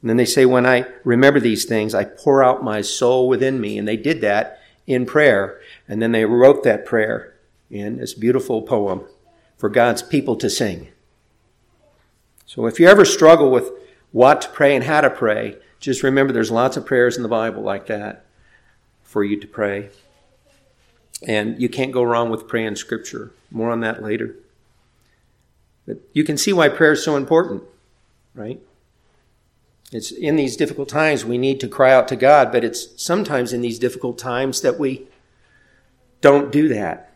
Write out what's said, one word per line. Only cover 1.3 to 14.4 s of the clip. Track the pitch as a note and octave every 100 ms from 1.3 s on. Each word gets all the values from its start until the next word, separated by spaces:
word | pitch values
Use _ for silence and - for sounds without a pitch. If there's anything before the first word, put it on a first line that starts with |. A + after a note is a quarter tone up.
| C#3
these | A#2 G#2
things, | - A2+ G#2+
I | A2
pour | G2+ - - C3+
out | B2+ B2+
my | C3 G#2+
soul | G2+ - B2 B2+ B2+
within | B2+ C3 C3+
me." | G#2+ G#2
And | G#2
they | A2
did | C#3+ D#3+
that | A2 G2+ - - _ _ -
in | B2+ B2
prayer. | D3+ D3 G#2 F#2+ - - - _
And | G#2
then | A2+
they | A#2 G#2+
wrote | A#2+ B2+ C#3+
that | C3 G#2+
prayer | - A#2 G#2+ A2+ - _ _ _ _
in | G2+ G2+ B2
this | B2+
beautiful | - A2 B2+ - A2+
poem | A2 A#2+ G2+ F#2+ - _ _ _ _ _
for | G#2
God's | A2+ A#2+ A#2
people | - C#3+ C3+ A#2
to | A#2
sing. | - A2+ E2+ - _ _ _ _ _ _ _ _ _ _ _ _ _ _ _
So | _ - A2+
if | A2
you | E3+
ever | G3+ F3
struggle | - D#3 E3 C#3+
with | B2 - - - _ _
what | G#2+ B2+ D3